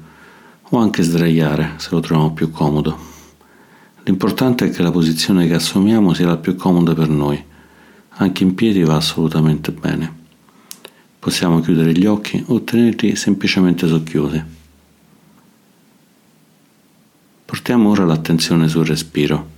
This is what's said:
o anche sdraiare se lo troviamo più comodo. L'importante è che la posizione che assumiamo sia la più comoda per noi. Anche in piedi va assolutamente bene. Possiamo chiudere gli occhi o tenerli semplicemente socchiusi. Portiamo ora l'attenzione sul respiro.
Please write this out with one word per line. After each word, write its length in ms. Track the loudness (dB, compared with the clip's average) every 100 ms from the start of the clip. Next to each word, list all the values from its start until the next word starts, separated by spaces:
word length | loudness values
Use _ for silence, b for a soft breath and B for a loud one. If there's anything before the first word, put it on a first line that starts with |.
| B B B B B B -4
o 80 | 0
anche 240 | 0 0
sdraiare 720 | 0 2 2 2 2 0 -4 -6
se 120 | -4
lo 100 | -4
troviamo 320 | 0 0 0
più 180 | 0 -6
comodo. 640 | -2 -2 0 -2 -6 B B B B B B B B B B
L'importante 640 | -4 -2 -2 0 0 0 -2
è 40 |
che 120 | 0
la 80 | 0
posizione 560 | 0 0 0 0 2 2
che 80 |
assumiamo 600 | 0 -2 0 2 4 2
sia 120 | 2 0
la 100 | -2
più 200 | -2 -2
comoda 380 | 0 2 2
per 140 | 2 0
noi. 340 | 0 -2 -4 -8 B B B B B B -2
Anche 260 | -2 2
in 120 | 0
piedi 280 | 2 0 2
va 140 | 2 2
assolutamente 760 | -2 -2 -2 2 2 0 -4
bene. 500 | -6 -4 -4 -6 -10 -20 _ B B B B B B B B
Possiamo 420 | -6 -2 2 2
chiudere 320 | 2 2 2
gli 140 | 4 2
occhi 360 | 0 -2 -6 -2
o 140 | -4
tenerli 540 | 0 2 2 2 -2 -2
semplicemente 720 | -2 -2 0 2 2 2 0
socchiusi. 560 | 0 0 -4 -2 -4 -8 -16 -20 _ _ _ _ _ _ _ _ _ _ _ _ _ _ _ _ _ _ _ _ _ _ _ _ _ _ _
Portiamo 460 | -14 -10 -2 2 4
ora 140 | 4
l'attenzione 640 | 2 0 0 -2 0 2 2
sul 180 | 2 0
respiro. 640 | -2 -4 -2 0 -2 -6